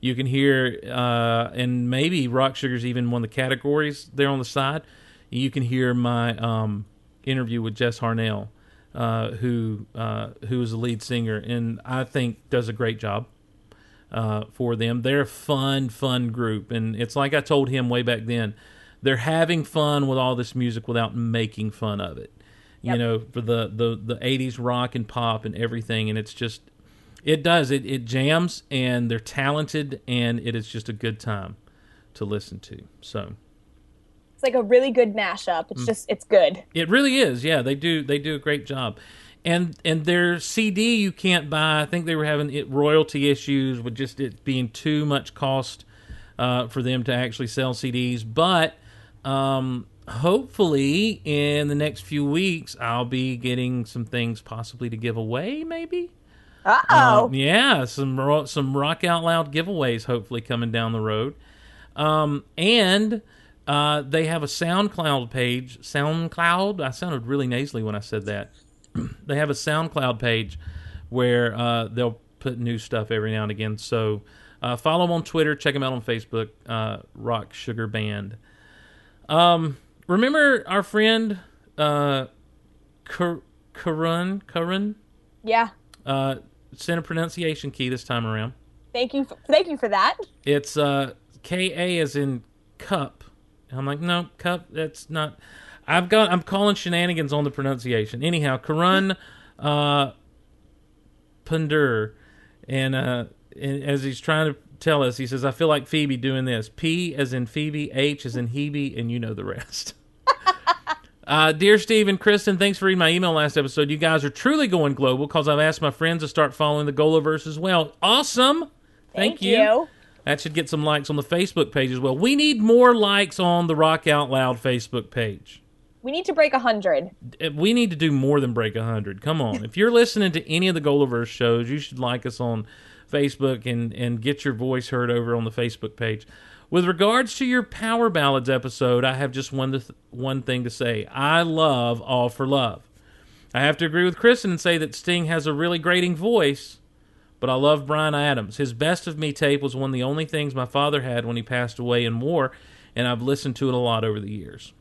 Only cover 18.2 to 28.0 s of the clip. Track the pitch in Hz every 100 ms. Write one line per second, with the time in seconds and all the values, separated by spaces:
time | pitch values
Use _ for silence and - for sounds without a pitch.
18.2 | 110 120 110 107 - - - - 131 131
19.2 | 123 160 165 170 147 160 147 147 139 131
20.2 | 127 123 117 127 123 113 113 117 113 104
21.2 | 117 113 113 110 107 - 110 104 95 67
22.2 | - _ - - _ _ 117 120 117 110
23.2 | 113 - 110 117 107 107 117 113 107 117
24.2 | 127 135 131 120 120 123 123 123 113 -
25.2 | 117 110 113 104 117 117 110 113 110 107
26.2 | 107 - 117 110 _ _ - - - -
27.2 | 147 156 143 170 135 139 107 135